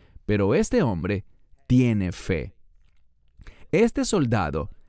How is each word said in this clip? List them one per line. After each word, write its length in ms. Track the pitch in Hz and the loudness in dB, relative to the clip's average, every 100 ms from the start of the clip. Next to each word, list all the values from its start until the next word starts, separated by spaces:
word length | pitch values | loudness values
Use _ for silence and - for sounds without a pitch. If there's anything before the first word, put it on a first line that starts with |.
| - - - | -20 -12 -2
Pero 300 | 104 98 151 | 0 2 0
este 260 | 220 247 | 0 0
hombre 440 | 135 87 90 101 - - - - - | 0 -2 -2 -4 -6 -20 -20 -12 0
tiene 440 | 127 123 107 90 | 4 4 2 -2
fe. 440 | - - 85 60 - - - _ _ _ _ _ - - - - | -4 -4 -4 -6 -14 -20 -20 _ _ _ _ _ -20 -20 -20 -4
Este 320 | - 233 - | 2 2 0
soldado 680 | 262 196 123 110 78 73 - - | -2 0 2 0 -2 -4 -8 -12